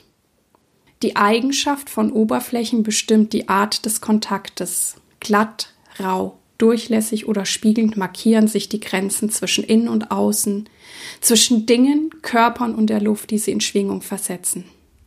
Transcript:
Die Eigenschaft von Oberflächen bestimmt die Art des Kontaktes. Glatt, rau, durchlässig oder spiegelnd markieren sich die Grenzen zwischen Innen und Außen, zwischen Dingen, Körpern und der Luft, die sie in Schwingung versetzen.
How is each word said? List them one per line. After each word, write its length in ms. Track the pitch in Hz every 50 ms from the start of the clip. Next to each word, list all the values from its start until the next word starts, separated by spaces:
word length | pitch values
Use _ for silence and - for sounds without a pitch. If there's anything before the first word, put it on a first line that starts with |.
| _ _ _ _ _ _ _ _ _ _ _ _ _ _ _ _ _ _ _ -
Die 140 | - - -
Eigenschaft 720 | - 202 208 226 233 254 269 277 - - 294 285 277 - -
von 200 | - 226 214 220
Oberflächen 720 | - 214 220 220 254 247 247 - 247 233 226 226 247 226 214
bestimmt 500 | 220 214 - - - 220 214 208 214 -
die 140 | - - -
Art 340 | 190 196 208 214 - - -
des 160 | 220 - -
Kontaktes. 920 | - - 214 214 - - 196 196 202 - - - 180 175 - - - - - _ _ _ _ -
Glatt, 520 | - - 208 208 220 220 - - - - _ _ _ _ - -
rau, 400 | - 190 185 190 190 190 - _ _ _ _
durchlässig 720 | - 233 226 240 226 - - 220 214 220 - 220 214 - -
oder 160 | 214 - 196
spiegelnd 540 | - - - - 220 214 226 226 214 220 202
markieren 500 | 185 190 - - - 220 226 220 220 214
sich 220 | - 202 - -
die 100 | 214 208
Grenzen 480 | - - 190 190 196 190 - - 220 208
zwischen 340 | - - 190 180 - 208 -
Innen 240 | - 220 226 233 233
und 220 | 226 214 220 -
Außen, 560 | 202 196 202 208 208 - - 214 202 202 214 - _ _ - - - - - - - -
zwischen 460 | - - 233 220 - - 247 220 220
Dingen, 420 | 254 233 240 254 285 294 294 311 320 - -
Körpern 520 | - - 247 226 233 240 233 - 247 226 220
und 120 | 220 214
der 160 | 214 220 208
Luft, 280 | 202 214 214 208 - -
die 60 | 220
sie 140 | 208 - 202
in 100 | 202 214
Schwingung 400 | - - - 202 196 196 196 190
versetzen. 640 | - - 202 190 - - 180 175 180 - - 180 180 - _ _ _ _ _ _ _